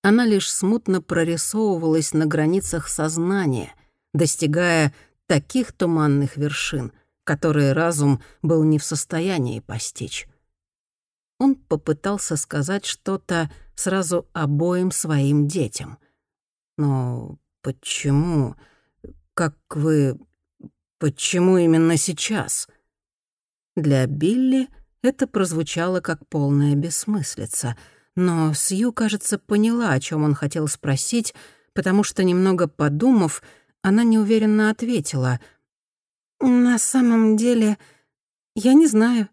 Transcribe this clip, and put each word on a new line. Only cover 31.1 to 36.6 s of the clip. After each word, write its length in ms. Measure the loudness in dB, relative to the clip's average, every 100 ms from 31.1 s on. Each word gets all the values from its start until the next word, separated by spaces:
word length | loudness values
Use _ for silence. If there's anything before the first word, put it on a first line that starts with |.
| -4 -4 -10 -20 _ _
потому 320 | -6 0 0
что, 180 | 0 0
немного 460 | 0 2 2 2 -2
подумав, 760 | 0 -2 2 2 4 2 -4 -14 _ _ _
она 220 | 2 4
неуверенно 680 | 4 4 4 2 2 2 2
ответила: 720 | 0 -2 -2 -2 -2 -2 -2 -8 _ _ _ _ _ _ _ _ _
«На 380 | 2 4